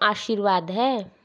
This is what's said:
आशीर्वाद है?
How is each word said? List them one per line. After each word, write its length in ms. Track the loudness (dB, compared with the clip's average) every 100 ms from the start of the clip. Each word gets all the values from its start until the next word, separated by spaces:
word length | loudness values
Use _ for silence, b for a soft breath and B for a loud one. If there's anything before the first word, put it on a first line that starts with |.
आशीर्वाद 680 | 0 0 -4 0 2 2 0
है? 420 | -2 0 -2 -6 _